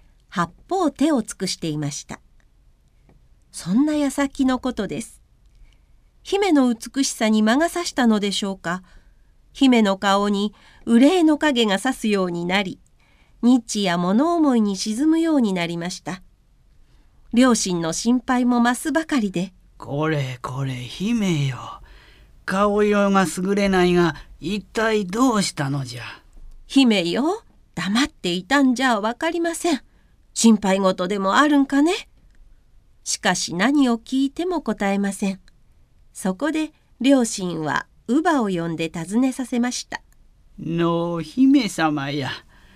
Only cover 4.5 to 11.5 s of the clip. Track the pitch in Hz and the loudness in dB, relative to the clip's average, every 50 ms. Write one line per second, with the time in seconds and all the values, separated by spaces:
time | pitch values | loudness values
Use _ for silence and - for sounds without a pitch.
4.5 | 254 254 - 254 254 - 196 170 151 139 - - - _ _ _ _ _ _ _ | 0 -2 -4 -6 -6 -6 -6 -6 -8 -10 -10 -12 -18 _ _ _ _ _ _ _
5.5 | _ _ - - _ _ _ _ _ _ _ _ _ _ _ - 370 392 415 381 | _ _ -20 -20 _ _ _ _ _ _ _ _ _ _ _ -4 -2 0 2 4
6.5 | 311 277 254 247 233 226 - 233 - 269 269 - - - 226 220 214 214 214 220 | 4 4 4 2 0 -2 -6 -8 -4 -4 -4 -2 -2 -2 0 2 2 2 4 4
7.5 | 240 285 330 339 - 349 349 - - 285 247 226 220 208 202 202 190 - 208 196 | 2 2 2 0 -2 -4 -6 -4 -2 0 2 2 2 2 0 -2 -4 -4 -6 -6
8.5 | 190 190 - 170 175 185 185 - - - - _ _ _ _ _ _ _ _ _ | -8 -8 -6 -6 -6 -6 -8 -14 -20 -20 -20 _ _ _ _ _ _ _ _ _
9.5 | - - 269 262 247 226 214 196 190 196 208 196 196 202 202 208 208 196 208 208 | -2 2 4 6 6 6 4 4 2 0 2 2 2 2 2 0 0 0 -2 -4
10.5 | - _ _ - - - - - 233 233 269 294 381 359 320 311 302 294 311 302 | -6 _ _ -20 -20 -10 -2 2 4 6 6 6 6 6 4 4 4 2 2 0